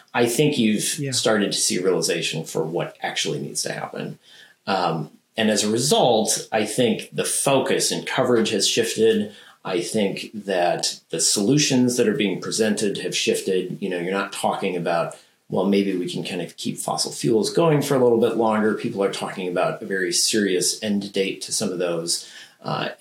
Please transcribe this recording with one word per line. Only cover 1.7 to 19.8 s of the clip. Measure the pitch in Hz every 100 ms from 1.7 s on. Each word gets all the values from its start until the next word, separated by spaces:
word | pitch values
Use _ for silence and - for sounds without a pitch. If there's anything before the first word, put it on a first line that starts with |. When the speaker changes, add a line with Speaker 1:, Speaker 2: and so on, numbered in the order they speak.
| 92
Speaker 1:
realization | 90 85 82 85 78 80
for | 78 -
what | 80 82 76 -
actually | 87 - 82 73
needs | 71 -
to | -
happen. | 52 - - - 151 _ - - _ -
Um, | 95 87 82 76 - _ -
and | 110
as | 107
a | 107
result, | 113 139 226 143 110 104 - -
I | 113
think | 107 - 120 104 -
the | 147 -
focus | - - 135 - - -
and | 85 -
coverage | - 123 117 104
has | 104 101
shifted. | - 113 - 113 104 104 - - -
I | 98 90
think | 87 110 98 - -
that | 107 98 92 87 82 - - _
the | 80
solutions | - 104 101 147 147 127 123 120
that | 107
are | 101
being | 101 85
presented | 92 87 110 104 104 87
have | 90
shifted. | - - - - 92 90 -
You | 98
know, | 87
you're | 87
not | 98 -
talking | - 107 92 98
about, | 90 85 85 80 - - _ -
"Well, | - 95
maybe | 98 98
we | 90 87
can | 92
kind | 82 92
of | 82 -
keep | - 98
fossil | - - -
fuels | 151 139 110 101
going | - 170 147
for | -
a | 135
little | 123 113
bit | 113 110
longer." | 110 107 107
People | 101 120 98
are | 98
talking | - 90 - 90
about | 90 82 80